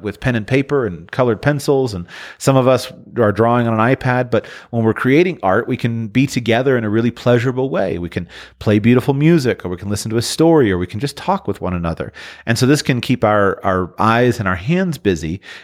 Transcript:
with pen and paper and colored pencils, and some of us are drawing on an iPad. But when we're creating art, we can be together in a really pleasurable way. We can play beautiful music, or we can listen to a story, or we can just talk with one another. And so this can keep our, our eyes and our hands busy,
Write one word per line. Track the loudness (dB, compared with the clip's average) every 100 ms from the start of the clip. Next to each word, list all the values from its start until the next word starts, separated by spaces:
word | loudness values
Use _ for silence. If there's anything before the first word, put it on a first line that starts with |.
with | -6 -6
pen | -4
and | -4 0
paper | -2 0 -2
and | -2 -6 -8
colored | -2 0 0
pencils, | 0 -2 0 0 0
and | -4 -10 -16 -20 -4
some | 2 4
of | 4
us | 2 0 -16 -8 0
are | 2
drawing | 4 2 2 0
on |
an | 0 0 0
iPad. | 0 -2 0
But | -2 -4 -16 -8
when | -2
we're | 0
creating | 0 2 2 2 0
art, | 0 0 0
we | -4
can | -4 -4 -2
be | 0 0
together | -2 0 0 2 0
in |
a | 0
really | 0 0
pleasurable | 0 2 2 2 -2 -4
way. | -2 -4 -4
We | -6
can | -8 -10 -14 -20 -6
play | 2 4
beautiful | 4 4 2
music, | 2 4 4 2 -4
or | -6
we | -8
can | -6
listen | -6 -4
to | -4
a |
story, | -2 2 4 4 4
or | 2
we | -2
can | -6
just | -8 -8
talk | -4 -4 -4
with | -6
one | -4
another. | -4 -4 -6 -8 -12 -20 -12
And | -4 0
so | 2
this | 2
can | 0 -2
keep | -2 0
our, | 2 2 2 0
our | -2 -2 -2 0
eyes | 2 4 2 0
and | -2
our | -4
hands | -2 -2 -2 -2
busy, | -2 -2 -4 -8 -12 -20